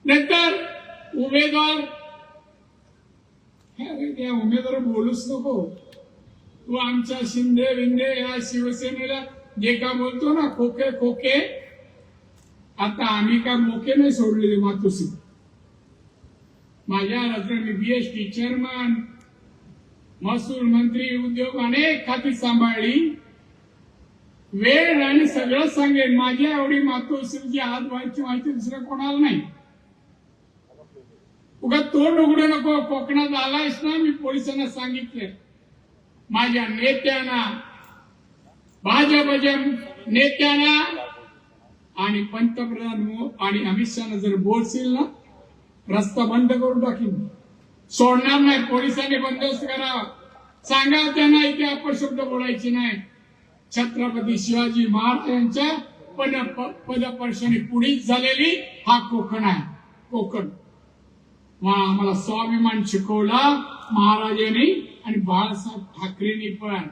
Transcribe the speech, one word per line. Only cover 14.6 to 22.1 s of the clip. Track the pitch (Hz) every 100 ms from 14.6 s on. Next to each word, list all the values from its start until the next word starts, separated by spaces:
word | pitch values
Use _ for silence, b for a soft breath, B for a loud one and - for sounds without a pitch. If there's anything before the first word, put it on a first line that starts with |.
| 202 196 196 - 160 - - _ _ _ _ _ _ _ _ _ - _ _ _ _ _ -
माझ्या | 196 196 240
रात्री | 240 220 190 226
मी | 220
बीएसटी | 190 226 247 - 214 196
चेअरमन, | 233 240 254 247 254 240 226 - - - _ - _ - - _ _ _ -
महसूल | 190 233 - 254
मंत्री, | 240 233 240 240 254 247
उद्योग, | 247 240 254 269
अनेक | 240 262 311 285
खाती | 220